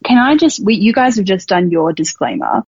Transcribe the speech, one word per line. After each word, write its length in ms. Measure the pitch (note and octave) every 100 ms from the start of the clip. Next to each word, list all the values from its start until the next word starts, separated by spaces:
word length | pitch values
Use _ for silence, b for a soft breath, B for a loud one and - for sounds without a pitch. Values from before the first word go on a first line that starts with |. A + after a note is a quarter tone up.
can 140 | - B3
I 180 | C4 D4+
just, 280 | D#4+ -
we, 100 | G3 A3
you 180 | G#3+
guys 220 | A#3+ B3+ A3+
have 80 | F#3+
just 220 | F#3 -
done 220 | F3+ F3+
your 220 | E3 D#3+
disclaimer. 680 | D#3 D#3+ - B2+ F#2 - - -